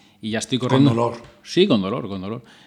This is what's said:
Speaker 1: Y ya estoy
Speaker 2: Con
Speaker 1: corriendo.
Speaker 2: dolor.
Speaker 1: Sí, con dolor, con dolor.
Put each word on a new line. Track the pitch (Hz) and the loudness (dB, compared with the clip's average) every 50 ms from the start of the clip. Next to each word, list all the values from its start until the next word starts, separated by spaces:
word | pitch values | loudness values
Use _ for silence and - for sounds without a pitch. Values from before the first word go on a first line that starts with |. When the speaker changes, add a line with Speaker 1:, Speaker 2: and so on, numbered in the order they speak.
| _ _ _ _ | _ _ _ _
Speaker 1:
Y | - 110 | -8 -6
ya | 107 110 | -6 -6
estoy | - - 131 123 | -4 -4 -4 -4
Speaker 2:
Con | 127 123 | 0 2
Speaker 1:
corriendo. | 120 135 139 139 | 4 4 4 4
Speaker 2:
dolor. | 117 117 120 117 117 - - - - _ _ | 4 2 0 -2 -2 -6 -14 -20 -20 _ _
Speaker 1:
Sí, | - - 170 190 | -4 2 2 4
con | 202 151 104 | 4 4 2
dolor, | 92 95 110 143 135 98 | 0 -2 -4 -4 -6 -8
con | 101 95 | -8 -10
dolor. | 92 98 110 127 - - - - _ | -8 -8 -10 -10 -12 -16 -20 -20 _